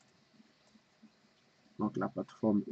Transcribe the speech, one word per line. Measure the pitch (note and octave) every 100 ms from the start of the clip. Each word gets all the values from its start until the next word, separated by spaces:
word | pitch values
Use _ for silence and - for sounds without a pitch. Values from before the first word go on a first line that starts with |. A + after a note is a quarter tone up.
| _ _ _ - - _ _ - _ _ - _ _ _ _ _ _ -
Donc | G#2+ F#2
la | G2
plateforme | - - - A2 G2+ -